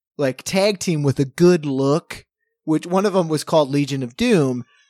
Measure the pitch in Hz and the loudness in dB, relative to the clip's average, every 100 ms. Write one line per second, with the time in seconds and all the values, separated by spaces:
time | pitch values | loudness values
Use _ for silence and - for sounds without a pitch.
0 | _ - 135 127 - 190 208 196 - 151 | _ -4 -4 -4 -4 0 0 0 -2 -2
1 | 143 127 135 - 175 175 147 135 135 156 | 0 0 -2 2 4 4 0 -2 0 0
2 | - - - _ _ _ 160 156 175 185 | -4 -16 -20 _ _ _ -4 -2 0 -2
3 | 202 185 165 151 - 160 135 143 139 139 | 0 0 0 -2 0 2 2 0 -2 -4
4 | 123 - 247 190 131 123 - _ | -6 -2 2 2 2 -2 -10 _